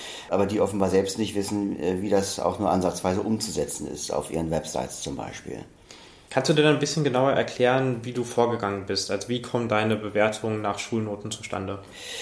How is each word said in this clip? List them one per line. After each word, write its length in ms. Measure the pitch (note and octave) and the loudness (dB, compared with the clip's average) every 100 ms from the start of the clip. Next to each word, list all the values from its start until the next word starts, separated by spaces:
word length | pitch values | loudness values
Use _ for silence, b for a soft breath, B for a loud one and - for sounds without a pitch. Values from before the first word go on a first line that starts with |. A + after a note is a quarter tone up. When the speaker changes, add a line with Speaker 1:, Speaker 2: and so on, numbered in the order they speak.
| B B B | B B B
Speaker 1:
aber 160 | F#2 G2 | 2 2
die 160 | G#2+ | 2
offenbar 300 | G2+ G#2 F#2+ | 2 2 4
selbst 260 | F#2+ G2 - | 4 2 0
nicht 160 | G#2+ | -2
wissen, 480 | G2+ G2 G#2 G2+ - | -2 -2 -2 -2 -2
äh, 220 | D#2+ F#2 | -2 0
wie 60 | G2+ | 2
das 300 | G2 G2 - | 2 2 0
auch 200 | E2+ F2+ | 0 2
nur 100 | G2+ | 2
ansatzweise 520 | F#2 F2+ E2 F#2 F#2 | 4 2 0 0 0
umzusetzen 640 | G#2 A2 - E2 D2 - D2 | 2 0 0 -2 -2 -4 -8
ist, 260 | C#2 - | -8 -4
auf 160 | - D2 | -4 -2
ihren 220 | D#2 E2 | -4 -2
Websites 500 | D#2+ D2+ C2+ B1+ - | -2 -2 -4 -6 -6
zum 140 | - C2+ | -8 -8
Beispiel. 500 | - - - G#1+ - - B B B B B | -8 -10 -12 -12 -12 -20 B B B B B
Speaker 2:
Kannst 160 | - B2+ | 0 4
du 60 | |
dir 80 | D#3 | 6
dann 140 | D3+ C#3+ | 6 6
ein 40 | |
bisschen 240 | D3 - | 2 0
genauer 280 | C#3+ B2 C3+ | 2 4 4
erklären, 720 | - A#2 - B2 C3 C3 A#2+ | 4 0 2 4 4 2 -2
wie 80 | A2+ | -4
du 120 | B2 | -4
vorgegangen 640 | A#2 - A#2 A#2 G2+ G2+ G2 | 0 2 2 2 -2 -2 -2
bist? 240 | G2 - | -4 -2
Also 200 | G2+ - | -4 -2
wie 120 | B2 | -4
kommen 260 | A#2+ B2 A#2 | -2 -2 2
deine 280 | G#2+ A2 G#2+ | 2 2 0
Bewertungen 640 | G#2+ G2+ G#2+ G#2+ A2+ G#2+ | 0 2 2 2 -2 -2
nach 160 | G#2 G2 | -2 -4
Schulnoten 540 | - A2+ G#2+ G#2 A2+ | -2 -2 -2 -4 -8
zustande? 480 | - - F#2 F#2+ G2+ B B B B | -10 -6 -6 -4 -8 B B B B